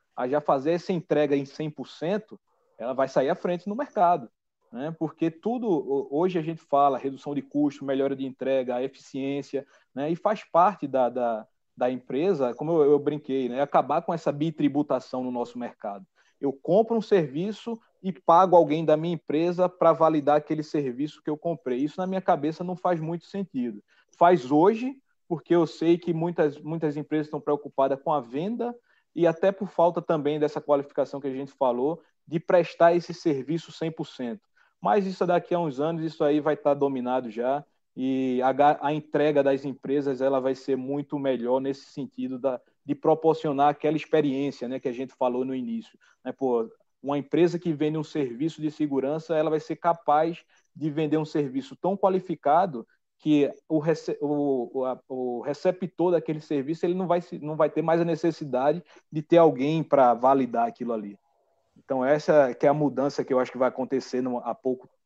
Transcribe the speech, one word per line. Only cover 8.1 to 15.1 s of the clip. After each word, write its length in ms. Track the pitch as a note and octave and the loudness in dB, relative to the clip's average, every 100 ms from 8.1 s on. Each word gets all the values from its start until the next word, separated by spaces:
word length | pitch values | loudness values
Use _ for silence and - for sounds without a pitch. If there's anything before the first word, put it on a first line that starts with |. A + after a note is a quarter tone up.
| C3+ | -2
de 100 | C3+ | -8
entrega, 500 | A#2+ C3 C3+ B2 B2 | -6 -2 0 0 -4
a 80 | |
eficiência, 840 | C3 - - C3+ C3+ C#3+ C3+ C#3+ - _ _ B2+ | -6 -10 -14 -8 -6 -6 -6 -8 -8 _ _ -8
né? 160 | D3+ | -6
E 40 | E3+ | -2
faz 280 | G3+ A3 | -2 -2
parte 440 | - E3 F#3 F#3 C#3 | 0 4 4 2 -2
da, 220 | C3 A#2+ | 0 2
da, 380 | B2 A#2+ A2 A2 _ _ - | 0 -2 -4 -8 _ _ -4
da 140 | B2 | -2
empresa, 640 | B2+ - B2+ F#3 D#3+ B2 | -2 -4 -2 0 0 -2
como 180 | A#2 D3+ | -2 0
eu, 200 | E3+ C#3+ | 4 6
eu 80 | D3 | 4
brinquei, 480 | C#3 D3 - C3+ B2 | 2 -4 -4 -2 -2
né? 140 | B2 | -2
Acabar 400 | C#3+ E3 B2+ D3+ | 0 0 0 -2
com 120 | F3+ | -4
essa 180 | E3+ - | -4 -4
bitributação 920 | C#3+ E3 D#3 D3 C#3 D3 C3 - | -2 -4 0 0 0 -2 -4 -4